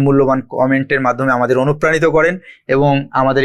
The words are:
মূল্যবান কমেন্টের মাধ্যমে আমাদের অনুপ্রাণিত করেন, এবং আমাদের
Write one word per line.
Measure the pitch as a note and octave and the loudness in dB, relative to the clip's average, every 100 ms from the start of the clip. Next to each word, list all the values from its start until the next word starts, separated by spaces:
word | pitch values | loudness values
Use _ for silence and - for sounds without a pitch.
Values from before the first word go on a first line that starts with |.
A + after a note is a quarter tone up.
| C#3 | 2
মূল্যবান | C#3 C3 C3 | 2 2 0
কমেন্টের | - - C3 C3+ C3+ C3+ | -4 -4 0 0 -2 -2
মাধ্যমে | B2+ A#2+ C3+ | -2 -2 -2
আমাদের | B2 B2 B2+ | 0 0 0
অনুপ্রাণিত | C#3 D3+ D#3+ D#3+ E3 | 0 0 -2 0 0
করেন, | D#3 E3 F#3 - - - | 2 0 -2 -10 -14 -4
এবং | C3+ C#3+ C#3 C#3+ | 0 2 0 -2
আমাদের | C3 C3 C3+ | -2 0 0